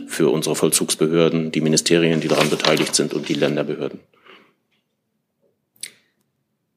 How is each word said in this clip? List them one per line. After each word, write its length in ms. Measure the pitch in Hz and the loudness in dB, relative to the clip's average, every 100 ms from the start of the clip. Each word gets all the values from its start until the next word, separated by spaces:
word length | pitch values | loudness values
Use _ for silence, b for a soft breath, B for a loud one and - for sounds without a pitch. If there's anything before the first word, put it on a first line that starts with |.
| - | -2
für 220 | - 78 | 0 2
unsere 260 | 73 78 73 | 2 0 0
Vollzugsbehörden, 960 | 80 - 80 - 78 82 82 82 80 | 0 0 -2 -2 0 2 2 2 -2
die 80 | 80 | -2
Ministerien, 600 | 78 78 - 85 82 80 | 0 2 2 2 4 2
die 60 | 78 | 0
daran 220 | 76 76 | 0 0
beteiligt 460 | 80 80 78 78 - | 0 0 0 0 0
sind 180 | 73 | -2
und 140 | - 73 | -4 -4
die 60 | |
Länderbehörden. 680 | 73 71 73 76 71 69 - _ _ b b b b _ _ _ _ _ _ _ _ _ _ _ _ - - _ _ _ _ _ _ _ | -2 0 -2 -4 -6 -8 -10 _ _ b b b b _ _ _ _ _ _ _ _ _ _ _ _ -20 -20 _ _ _ _ _ _ _